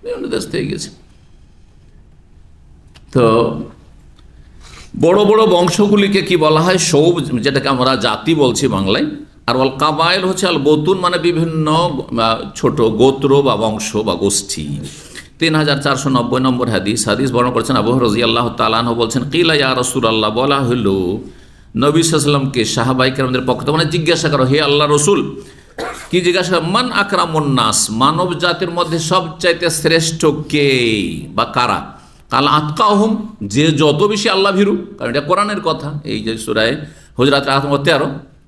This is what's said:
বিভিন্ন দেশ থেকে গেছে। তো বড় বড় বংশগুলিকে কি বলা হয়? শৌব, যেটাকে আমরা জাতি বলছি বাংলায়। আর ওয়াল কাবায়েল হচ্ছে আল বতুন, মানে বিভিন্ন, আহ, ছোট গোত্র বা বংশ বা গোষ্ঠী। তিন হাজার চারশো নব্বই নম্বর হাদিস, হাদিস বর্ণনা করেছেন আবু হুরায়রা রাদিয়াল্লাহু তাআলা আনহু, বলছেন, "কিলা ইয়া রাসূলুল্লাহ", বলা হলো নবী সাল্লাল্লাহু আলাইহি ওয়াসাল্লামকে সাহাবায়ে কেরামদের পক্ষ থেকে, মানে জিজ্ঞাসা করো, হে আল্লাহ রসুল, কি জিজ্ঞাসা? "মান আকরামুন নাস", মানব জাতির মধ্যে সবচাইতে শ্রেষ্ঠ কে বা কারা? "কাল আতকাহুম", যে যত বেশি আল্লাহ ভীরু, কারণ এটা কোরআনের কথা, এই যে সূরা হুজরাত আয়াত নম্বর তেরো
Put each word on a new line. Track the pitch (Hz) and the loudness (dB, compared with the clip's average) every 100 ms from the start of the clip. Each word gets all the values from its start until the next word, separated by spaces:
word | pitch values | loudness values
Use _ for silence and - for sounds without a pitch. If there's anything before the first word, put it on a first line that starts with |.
বিভিন্ন | 480 480 - | -8 -8 -6
দেশ | - - | -6 -6
থেকে | - - | -6 -6
গেছে। | - - - - - - - - - - - - - - - - - - - - - - - - | -6 -10 -16 -20 -20 -20 -20 -20 -20 -20 -20 -20 -20 -20 -20 -20 -20 -20 -20 -20 -20 -20 -20 -4
তো | 135 113 113 113 - - - - - - - - - - - - - - - | 2 4 4 0 -4 -10 -16 -20 -20 -20 -20 -20 -20 -20 -20 -20 -20 -14 0
বড় | 160 190 | 2 4
বড় | 202 220 214 | 4 4 4
বংশগুলিকে | 175 180 170 202 208 196 196 | 4 2 2 2 4 2 0
কি | - 180 | 0 2
বলা | 156 156 | 4 4
হয়? | 170 185 | 2 2
শৌব, | - 143 165 170 | 2 4 4 2
যেটাকে | 123 120 135 131 135 | -2 -2 0 0 0
আমরা | 131 127 127 | 0 2 2
জাতি | 113 107 - | 0 -2 0
বলছি | 160 131 117 131 | 2 2 2 0
বাংলায়। | 98 95 117 302 - - - - | 0 0 0 -2 -6 -16 -12 -4
আর | 123 | 0
ওয়াল | 131 135 | 0 0
কাবায়েল | 151 156 165 190 | -2 0 0 0
হচ্ছে | 185 185 185 | -2 -2 0
আল | 160 | 0
বতুন, | 135 151 151 190 | 2 2 2 0
মানে | 180 175 | 0 0
বিভিন্ন, | 165 175 165 160 151 | 0 0 -2 0 0
আহ, | 160 175 139 - 120 113 113 - - | 0 0 -4 -6 -2 0 -2 -6 -2
ছোট | 127 117 | -2 2
গোত্র | 113 107 131 135 139 139 | 0 4 2 4 2 4
বা | 139 117 | 2 0
বংশ | 110 107 - 107 | -2 -2 -4 -4
বা | 107 | -2
গোষ্ঠী। | 87 98 - - - 73 73 69 - - - - - | 0 0 -2 -6 -8 -8 -8 -10 -14 -18 -20 -20 -4
তিন | 160 | 0
হাজার | 156 147 139 | 2 0 0
চারশো | 143 131 143 | -2 -2 0
নব্বই | 127 120 127 | 0 0 0
নম্বর | 131 123 120 | 0 0 0
হাদিস, | 101 95 117 110 | 0 -2 -2 0
হাদিস | 107 131 | 0 0
বর্ণনা | 120 123 | 0 0
করেছেন | 120 113 127 | 0 0 0
আবু | 107 | 2
হুরায়রা | 127 120 | 2 2
রাদিয়াল্লাহু | 107 117 113 120 | 2 0 0 -2
তাআলা | - 113 113 | -2 0 0
আনহু, | 120 | 0
বলছেন, | 117 113 127 117 | 0 0 -2 -2
"কিলা | 156 170 | 0 0
ইয়া | 156 131 | 2 0
রাসূলুল্লাহ", | 127 123 139 113 110 107 | 0 -2 0 0 2 0
বলা | 110 139 139 | 0 0 0
হলো | 123 | 0
নবী | 123 | 0
সাল্লাল্লাহু | 101 98 90 101 - - - - - - 139 | 0 0 -2 -4 -10 -20 -20 -20 -10 0 2
আলাইহি | 156 160 | 2 2
ওয়াসাল্লামকে | 156 139 143 135 123 | 0 2 0 0 -2
সাহাবায়ে | 107 - 120 131 131 | -2 0 0 2 0
কেরামদের | 135 131 127 127 | 0 -2 -2 -2
পক্ষ | 123 | -2
থেকে, | 123 | 0
মানে | 156 160 | 0 0
জিজ্ঞাসা | 170 156 165 160 | 0 0 0 2
করো, | 143 | 2
হে | 131 143 | 2 2
আল্লাহ | 147 143 147 | 2 2 4
রসুল, | 147 151 185 104 - - - - - - - - | 2 4 2 0 -8 -18 -20 -20 -12 -12 -12 -2
কি | 180 | 0
জিজ্ঞাসা? | 175 180 170 175 | 2 0 0 -2
"মান | 160 202 247 | 0 -2 0
আকরামুন | 202 202 185 175 160 143 | -2 -2 0 0 -2 0
নাস", | 131 110 104 - | 0 0 0 -2
মানব | 110 135 160 180 160 | 0 0 2 -2 -2
জাতির | 175 170 185 | -2 -2 -4
মধ্যে | 170 165 165 | -4 -4 -4
সবচাইতে | - 185 165 - 180 170 170 | 0 -2 -2 -4 -2 0 -2
শ্রেষ্ঠ | 156 160 165 160 160 160 151 151 | -2 0 2 0 0 0 0 -2
কে | 147 143 131 120 110 85 80 69 | 0 2 2 2 0 -2 -6 -8
বা | 92 | -4
কারা? | 120 127 120 92 71 - - - - | -4 -2 0 -2 -6 -18 -20 -20 -4
"কাল | 120 143 | -2 2
আতকাহুম", | 147 151 147 214 202 220 226 - - | 0 -2 0 2 4 2 0 -6 -10
যে | 101 110 160 | -4 0 2
যত | 151 151 151 | 4 2 2
বেশি | 202 208 214 | 0 0 0
আল্লাহ | 190 196 | 2 2
ভীরু, | 190 202 208 - - | 2 2 0 -6 -10
কারণ | 120 | -4
এটা | 127 | -4
কোরআনের | 147 185 208 202 | 0 0 0 -2
কথা, | 160 151 143 147 | -4 -4 -6 -10
এই | 110 107 | -6 -6
যে | 110 113 | -6 -6
সূরা | - 110 113 151 151 - - - | -4 0 0 -2 -8 -18 -18 0
হুজরাত | 135 139 139 | 2 2 0
আয়াত | 135 | -2
নম্বর | 143 143 | 0 0
তেরো | 147 147 - - - - | 2 0 0 -6 -14 -20